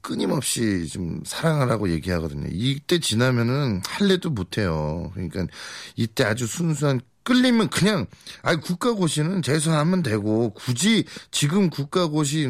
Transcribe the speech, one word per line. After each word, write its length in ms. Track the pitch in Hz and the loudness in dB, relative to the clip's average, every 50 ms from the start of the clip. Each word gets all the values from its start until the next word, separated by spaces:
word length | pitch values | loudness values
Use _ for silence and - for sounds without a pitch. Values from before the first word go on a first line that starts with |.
끊임없이 880 | - - 240 220 214 190 170 151 117 - - - 120 107 98 90 85 73 | -8 -6 -4 -2 -2 0 0 -2 -2 -2 -2 0 0 0 0 0 -2 -4
좀 320 | - 98 90 82 - - 80 | -6 -6 -6 -6 -6 -8 -8
사랑하라고 640 | - - - - 165 156 147 131 120 113 107 104 92 | -10 -6 -2 0 0 2 2 2 2 0 0 0 0
얘기하거든요. 580 | 82 78 67 92 90 85 80 78 71 71 71 71 | 0 0 0 -2 -2 -2 -2 -4 -6 -6 -6 -4
이때 480 | 69 87 117 135 139 143 - - 180 170 | -4 -2 -2 -2 -2 -2 -2 0 0 0
지나면은 840 | - - 107 110 123 131 127 117 117 117 127 143 147 123 104 90 - | 0 0 0 2 2 4 2 2 2 2 0 0 0 0 -2 -2 -4
할래도 420 | - - - 208 196 190 180 - 170 | -4 -2 0 2 4 4 2 0 -2
못해요. 800 | 143 101 92 - - 113 104 87 80 78 76 76 78 85 82 76 92 | -4 -4 -4 -4 -2 -2 0 0 0 0 -2 -2 -4 -4 -6 -8 -8
그러니까 340 | 98 92 80 - 98 87 78 - - - - - - - - - | -8 -8 -6 -4 -4 -4 -4 -6 -12 -16 -14 -14 -16 -16 -10 -4
이때 300 | - 117 110 - - 131 | -4 -4 -2 0 0 0
아주 200 | 104 110 123 123 | 2 2 -2 -2
순수한, 540 | 110 - - 175 165 156 135 147 143 135 123 - _ _ _ - | -4 -4 -2 -2 0 0 0 0 0 0 0 -4 _ _ _ 0
끌리면 460 | - 254 254 254 254 240 226 208 143 | 2 4 4 6 6 4 4 2 2
그냥, 360 | - - 165 208 214 165 107 - - - - - - - - | 2 2 2 2 2 0 -2 -6 -10 -18 -20 -20 -12 -4 0
아이, 120 | 139 175 | 0 0
국가고시는 840 | 165 - - 180 - - 247 233 202 180 156 - 151 151 160 196 185 | 0 0 -4 -4 0 0 0 2 2 0 0 0 0 -2 0 0 -2
재수하면 640 | 156 127 143 160 147 165 160 151 147 170 185 185 165 | 0 0 0 0 2 2 2 2 2 2 2 2 2
되고, 500 | 117 107 107 101 107 110 110 120 110 - | 2 0 0 2 2 2 2 2 0 -2
굳이 520 | - - - 123 117 170 214 226 190 - - - - - - | -6 -4 -4 -2 0 2 2 4 2 0 -2 -6 -18 -14 -6
지금 380 | - - 147 143 165 208 196 170 | -4 0 0 2 2 2 2 2
국가고시, 760 | - - 139 143 - 185 180 156 151 156 151 135 147 156 147 | 0 -4 -6 -2 0 0 0 2 2 0 0 0 0 0 0